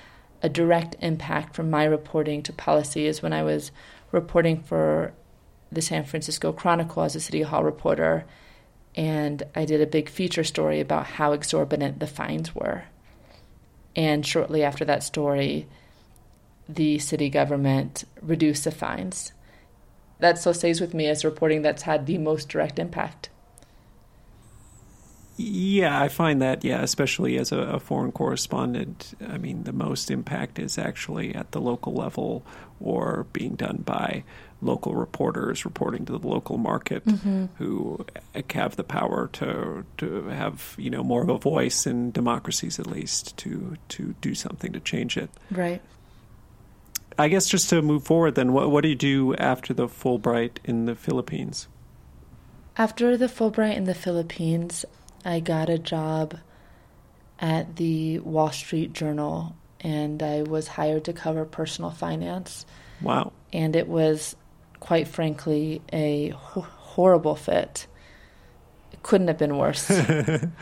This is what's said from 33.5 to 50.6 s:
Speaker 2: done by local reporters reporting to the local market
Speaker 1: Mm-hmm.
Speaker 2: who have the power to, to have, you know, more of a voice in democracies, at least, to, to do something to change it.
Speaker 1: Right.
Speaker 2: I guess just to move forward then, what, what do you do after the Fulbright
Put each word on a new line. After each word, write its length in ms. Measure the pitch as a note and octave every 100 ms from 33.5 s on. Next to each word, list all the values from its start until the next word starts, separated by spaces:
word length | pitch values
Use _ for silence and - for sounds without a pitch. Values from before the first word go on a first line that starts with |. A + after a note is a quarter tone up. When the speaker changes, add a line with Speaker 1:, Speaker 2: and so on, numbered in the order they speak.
| -
Speaker 2:
done 220 | - -
by 460 | - - - - - - - -
local 320 | - B2 - A#2
reporters 720 | A#2+ - B2 - - - -
reporting 400 | - A#2 A2+ -
to 120 | A#2+
the 100 | B2
local 300 | A2+ - A#2+
market 460 | A#2 - - - A3+
Speaker 1:
Mm-hmm. 400 | G3+ G3 F#3+ F#3 -
Speaker 2:
who 480 | - - - - - - - - -
have 240 | - - -
the 60 |
power 440 | - - - - -
to, 500 | - - - - - - -
to 260 | - F#2 -
have, 500 | C#3 - C3+ - -
you 140 | B2+
know, 120 | B2
more 200 | B2+ A#2+
of 60 | F3
a 100 | A#2+
voice 480 | C#3 D#3 B2+ - C#3
in 240 | B2 A#2+
democracies, 680 | B2+ A#2+ A#2 - - - -
at 80 | -
least, 480 | - - - - -
to, 380 | - - - D#3 -
to 260 | - - -
do 140 | - -
something 360 | - - -
to 80 | -
change 380 | - A#2 - -
it. 140 | - - -
Speaker 1:
Right. 300 | F3+ F3 F3 - - - - - - - - - - - - - -
Speaker 2:
I 100 | D3+
guess 220 | F#3+ -
just 200 | F#3 -
to 100 | E3+
move 220 | D3+ D3+
forward 320 | - D#3+ E3 C3+
then, 180 | B2+
what, 160 | C3 C#3+
what 120 | D3
do 80 | D#3
you 60 | C#3
do 400 | C#3 C3+ C3 -
after 380 | C3 B2+ -
the 140 | B2+ A#2+
Fulbright 680 | - C3 B2 A#2+ A#2 A#2 -